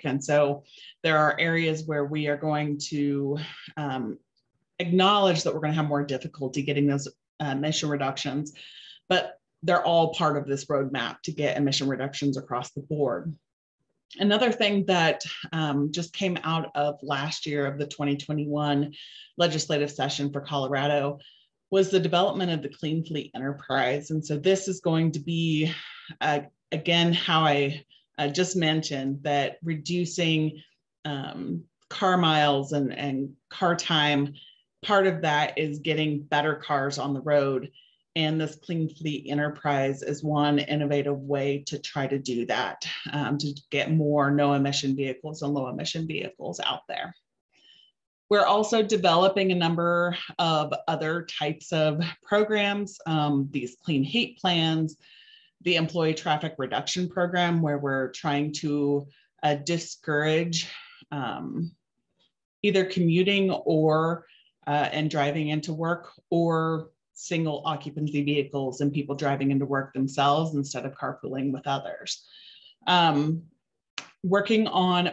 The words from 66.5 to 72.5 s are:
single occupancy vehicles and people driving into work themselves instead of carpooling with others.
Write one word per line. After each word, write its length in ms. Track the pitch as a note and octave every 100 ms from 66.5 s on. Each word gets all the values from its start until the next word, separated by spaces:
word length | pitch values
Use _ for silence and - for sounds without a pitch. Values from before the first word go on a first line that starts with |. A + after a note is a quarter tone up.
| E3 D#3+ D#3+ D#3+ _ _ -
single 440 | - E3 D#3+ D3 D#3+
occupancy 580 | D3 D3+ D3 D3+ C#3+
vehicles 580 | C#3+ D3 C3+ C#3 C3+ B2
and 120 | C#3+
people 220 | C#3+ C#3 C#3
driving 340 | C#3+ C3+ C3+
into 140 | C#3 C#3
work 260 | C#3 C3+
themselves 600 | C3+ C3+ C#3+ C#3+ D3 D#3+
instead 320 | D3 C#3+ - C3+
of 80 |
carpooling 580 | - C3 - - C3 C#3
with 140 | C3 C#3
others. 640 | C3+ F2 - - - - - -